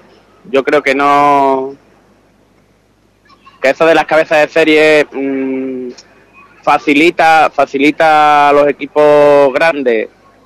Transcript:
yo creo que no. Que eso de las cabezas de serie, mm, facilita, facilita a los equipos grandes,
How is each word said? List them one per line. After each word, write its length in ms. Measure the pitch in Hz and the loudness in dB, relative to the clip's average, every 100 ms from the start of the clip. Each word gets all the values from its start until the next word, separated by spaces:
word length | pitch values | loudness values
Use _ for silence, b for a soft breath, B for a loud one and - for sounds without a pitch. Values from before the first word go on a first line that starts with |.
| _ _ _ _ - | _ _ _ _ -8
yo 120 | 135 | -4
creo 200 | 135 147 | -2 -2
que 120 | 139 | -2
no. 800 | 135 143 143 143 143 135 135 131 139 _ _ _ _ _ _ _ _ _ _ _ _ _ _ _ _ _ _ | -2 0 0 2 0 0 -2 -6 -14 _ _ _ _ _ _ _ _ _ _ _ _ _ _ _ _ _ _
Que 80 | - | -4
eso 160 | - 165 | 0 0
de 80 | |
las 100 | 156 | 0
cabezas 360 | 151 156 160 156 | 0 -2 0 -2
de 80 | 147 | -2
serie, 580 | 165 156 156 156 151 139 | 0 0 2 2 2 -2
mm, 800 | 131 139 135 135 131 131 127 123 123 - _ _ _ - _ | -6 -8 -6 -6 -8 -8 -12 -14 -16 -20 _ _ _ -20 _
facilita, 880 | - 147 - 143 170 - 165 160 147 | -4 -2 0 0 0 0 2 2 0
facilita 960 | - 139 139 147 147 160 151 151 147 143 | 0 -4 -2 -2 0 0 2 2 2 2
a 40 | |
los 140 | 143 147 | 2 0
equipos 840 | 139 143 151 151 147 147 143 139 | -2 -6 0 2 4 4 4 2
grandes, 560 | 135 165 147 123 113 104 _ _ _ | 0 -2 -2 -4 -4 -6 _ _ _